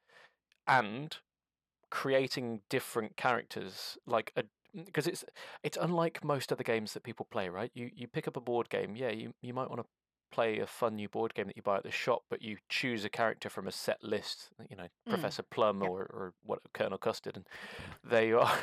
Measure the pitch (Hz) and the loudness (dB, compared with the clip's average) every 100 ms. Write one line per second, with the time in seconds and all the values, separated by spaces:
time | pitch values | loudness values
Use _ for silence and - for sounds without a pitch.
0 | _ - - _ _ _ - 131 107 113 | _ -20 -20 _ _ _ 6 6 6 -2
1 | 151 - _ _ _ _ _ _ _ - | -6 -10 _ _ _ _ _ _ _ -2
2 | 135 135 131 - 120 113 - 131 - 120 | 4 4 4 0 -2 -4 -2 -2 0 -2
3 | 110 - 127 117 - 107 98 95 - - | -2 0 2 2 0 -8 -8 -10 -12 -12
4 | - 113 - - 110 _ _ 160 175 - | 0 0 2 -4 -4 _ _ -16 -4 -2
5 | 139 - - - - - 151 - 160 175 | 0 -2 -8 -16 -16 -8 -6 0 2 4
6 | 165 - 151 139 - 139 127 113 107 - | 2 0 0 0 0 0 2 0 0 -6
7 | - 110 - 113 92 90 123 131 120 - | -8 -8 -6 -2 -2 -2 -6 -6 -10 -10
8 | 120 160 160 139 120 120 113 101 98 107 | -8 -6 -4 -4 0 0 2 0 -2 -2
9 | 127 110 117 - 123 123 131 123 113 _ | -2 -2 -6 -10 -8 -4 -4 -6 -10 _
10 | _ _ _ - 113 107 101 - 113 107 | _ _ _ 2 2 2 -2 0 0 0
11 | 104 110 113 - 101 110 101 98 - - | -4 -2 -2 -2 -6 -2 2 2 0 0
12 | - 120 - - 110 104 - - 131 117 | 2 2 0 -6 -6 -10 -4 -2 0 0
13 | 104 - 110 - 104 - 95 - - 107 | -2 2 2 0 -6 -6 -6 -4 -2 -2
14 | 113 104 - - - - - 101 87 _ | 0 -2 -2 -10 -12 -18 -16 -14 -14 _
15 | - 220 120 - - - 110 98 95 92 | -4 -2 0 -4 -2 4 4 4 0 -2
16 | 92 104 92 - 104 101 - - 104 95 | -6 -8 -10 -8 -6 -6 -4 -2 -2 0
17 | 113 107 101 101 - - - - - - | -2 -2 -6 -10 -12 -14 -12 -12 -12 -14
18 | - 117 113 113 - - | 2 4 8 8 8 4